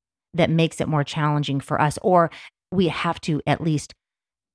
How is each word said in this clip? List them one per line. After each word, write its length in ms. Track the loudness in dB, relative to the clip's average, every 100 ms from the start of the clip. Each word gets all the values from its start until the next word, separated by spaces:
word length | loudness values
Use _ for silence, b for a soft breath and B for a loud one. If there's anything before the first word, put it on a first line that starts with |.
| _ _ _
that 160 | 0 2
makes 300 | 4 2 0
it 80 | -2
more 160 | 0
challenging 540 | -2 -2 0 0 0 -4
for 220 | -2 0
us? 180 | 0 0
Or 280 | 2 4 2 B B _ -6
we 180 | 0 0
have 320 | 0 -4 -4
to 180 | -4 -2 0
at 160 | -2
least 320 | 0 -2 -4 -16 _ _ _ _ _